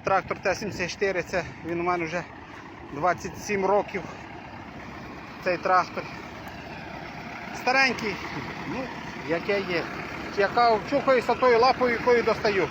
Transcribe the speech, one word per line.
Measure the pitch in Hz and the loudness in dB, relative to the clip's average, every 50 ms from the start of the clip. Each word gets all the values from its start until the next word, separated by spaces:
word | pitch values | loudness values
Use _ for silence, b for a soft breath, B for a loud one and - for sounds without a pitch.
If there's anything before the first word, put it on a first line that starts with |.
| - | 0
Трактор | - 190 190 170 - 196 - | 2 2 2 2 0 -6 -2
Т | - 202 180 | 0 0 0
сімдесят | - 220 202 160 - 185 165 | 0 -2 -6 -4 -4 -4 -4
чотири, | - - 208 196 190 180 160 | -2 0 0 0 0 0 -2
це | - - 185 160 127 135 - 156 | -2 -2 -4 -4 -4 -10 -10 -8
він | 160 170 170 | -6 -4 -2
у | 170 | 0
мене | 180 180 175 170 | 0 0 0 0
вже | 160 160 175 165 - - - - B B B B B - - - - - | -2 -4 -4 -6 -6 -12 -16 -16 B B B B B -16 -16 -14 -10 -8
двадцять | 143 151 185 190 - - - 113 - | 0 2 2 2 2 -2 -10 -10 -8
сім | - - 208 196 190 | -4 -2 -2 0 2
років. | 190 196 208 185 - - 196 165 - - - - - - - - - - - - - - - - - - - - - - - - - - - - | 4 4 4 2 0 -4 -8 -8 -8 -10 -12 -12 -14 -14 -14 -14 -14 -14 -14 -14 -14 -14 -14 -14 -14 -14 -14 -12 -12 -14 -14 -14 -14 -14 -6 -2
Цей | 185 180 170 | -2 -2 0
трактор. | - 190 185 185 170 - - - - - - - - - - - - - - - - - - - - - - - - - - - - - - - - - - | 2 4 4 4 4 2 -2 -8 -8 -8 -10 -12 -12 -12 -12 -12 -12 -12 -12 -12 -12 -12 -12 -12 -12 -12 -12 -12 -12 -12 -12 -12 -12 -12 -12 -10 -10 -10 -10
Старенький, | - - 240 254 269 269 262 233 - 233 214 185 - - 170 - 156 127 - - - - 131 | -4 -2 2 4 4 4 4 2 0 -2 -4 -4 -4 -6 -8 -8 -8 -8 -8 -8 -8 -8 -6
ну, | 151 233 262 - - - - - - - - 135 | -6 -6 -6 -8 -8 -10 -10 -10 -10 -10 -4 -2
яке | 160 170 170 - 202 202 | -2 -2 0 0 0 0
є. | 196 180 180 165 139 - - - - - - - - - - - | 0 0 -2 -2 -2 -2 -6 -8 -8 -8 -8 -10 -10 -8 0 2
Яка | 202 196 - 240 240 233 226 208 185 - | 2 4 6 6 6 6 6 4 2 2
чухаюся | 285 277 - - 269 247 214 - 240 | 0 2 4 6 4 4 6 2 2
тою | - - 254 240 226 | 4 6 6 8 8
лапою, | 233 262 254 - 254 247 240 | 8 8 6 6 4 2 2
якою | 220 - 247 247 233 226 | 2 4 6 6 6 6
достаю. | 226 214 - - 226 202 196 170 139 | 4 2 4 2 2 4 4 2 2